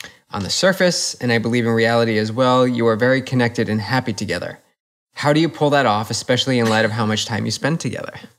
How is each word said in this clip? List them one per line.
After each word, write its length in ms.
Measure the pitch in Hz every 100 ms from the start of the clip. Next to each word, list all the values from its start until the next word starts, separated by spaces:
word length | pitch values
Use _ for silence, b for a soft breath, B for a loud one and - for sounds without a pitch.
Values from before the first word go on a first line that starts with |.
| B B B
On 120 | 104
the 60 | 92
surface, 640 | - 185 185 180 175 -
and 160 | - 123
I 60 | 117
believe 260 | 117 120 117
in 60 |
reality 460 | 113 113 117 117 107
as 120 | 107
well, 340 | 110 127 127 127
you 200 | 120 117
are 100 | 107
very 260 | 123 131
connected 460 | 127 127 117 - 101
and 120 | 107
happy 320 | 101 127 120
together. 460 | 104 95 87 85 - _ _ _ _ _
How 180 | - 147
do 80 | 151
you 80 | 165
pull 220 | - 147
that 160 | 143 123
off, 240 | 104 113
especially 480 | 113 - 123 - 123
in 100 | 113
light 160 | 110
of 60 | 110
how 140 | 110 107
much 180 | 107 -
time 180 | 107
you 60 | 113
spend 260 | - 135 165
together? 340 | 120 - - - -